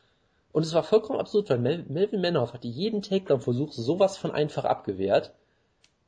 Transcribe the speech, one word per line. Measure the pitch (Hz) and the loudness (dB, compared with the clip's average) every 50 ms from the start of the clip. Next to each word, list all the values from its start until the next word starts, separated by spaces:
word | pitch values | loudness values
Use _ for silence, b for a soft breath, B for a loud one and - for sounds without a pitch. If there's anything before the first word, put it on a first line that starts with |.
| _ _ _ _ _ _ _ _ _ _ | _ _ _ _ _ _ _ _ _ _
Und | - 151 160 | -2 -2 0
es | 160 160 | 2 2
war | 165 | 0
vollkommen | 151 - 214 226 - - 269 - | 2 4 4 2 4 0 -4 -4
absurd, | 196 - - 208 202 - | -2 0 0 0 2 2
weil | 139 120 | 2 2
Mel-, | 120 123 160 175 147 - | 2 0 0 -2 -4 -6
Melvin | 135 160 196 214 - 196 | -2 -2 0 0 0 0
Manhoff | 175 175 175 147 120 117 | 0 2 2 0 0 -2
hatte | - 120 - 120 | -4 -8 -10 -10
jeden | 113 135 190 226 226 208 | -6 -4 -4 -2 -2 -4
Takedown-Versuch | 196 - 190 190 190 - 147 127 - 127 123 123 147 151 | -2 -2 -2 -2 2 2 0 2 2 0 0 0 -2 -4
sowas | - - 113 123 165 190 196 185 - | -6 -4 -2 -2 2 2 2 2 0
von | - - 165 | -2 -6 -4
einfach | - 151 151 151 - 143 - | -2 -2 -2 -2 -2 -2 0
abgewehrt. | - 127 - - - 95 92 95 98 104 120 - - - _ _ _ _ _ _ _ _ _ _ _ _ _ _ | 0 0 0 -2 -6 -4 -2 0 2 2 2 2 -2 -8 _ _ _ _ _ _ _ _ _ _ _ _ _ _